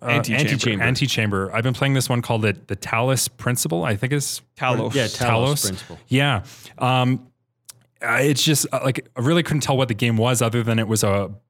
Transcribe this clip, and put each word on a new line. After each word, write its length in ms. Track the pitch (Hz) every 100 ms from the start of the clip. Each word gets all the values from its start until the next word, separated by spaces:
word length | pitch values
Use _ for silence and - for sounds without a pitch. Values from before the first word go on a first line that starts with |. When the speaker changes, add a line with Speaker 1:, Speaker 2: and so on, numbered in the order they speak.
Speaker 1:
Uh, 60 | 120
Speaker 2:
Antichamber. 360 | 120 113 120 147
Speaker 3:
Antichamber. 360 | 127 120 101
Speaker 1:
Antichamber. 680 | 117 127 131 - 107 98 95
I've 80 | 107
been 100 | 127
playing 180 | 123 139
this 160 | 135 123
one 140 | 120
called 180 | - 117
the, 160 | 107 98 -
the 80 | 98
Talos 520 | - 113 127 131 - -
Principle, 480 | 123 123 131 170
I 120 | 156 104
think 180 | 127
is 260 | 143 135 - - -
Speaker 2:
Talos. 380 | 127 120 113
Speaker 3:
Yeah, 100 | 135
Talos 220 | 110 - 120
Speaker 1:
Talos. 380 | 117 131 147 101
Speaker 3:
Principle. 320 | 92 - 82 -
Speaker 1:
Yeah. 340 | 127 143 110 - - - -
Um, 480 | 127 127 127 127 - _ _ _ - - _ _
uh, 160 | 117 120
it's 220 | 139 139
just, 240 | 156 147 143
uh, 100 | 131
like, 240 | 135 - - -
I 40 |
really 220 | 123 170
couldn't 180 | - 151
tell 160 | - 131
what 100 | 127
the 60 |
game 240 | 110 120 113
was 240 | 120 127
other 200 | 117 120
than 160 | 113 113
it 80 | 107
was 160 | 110
a, 280 | 107 98 95 101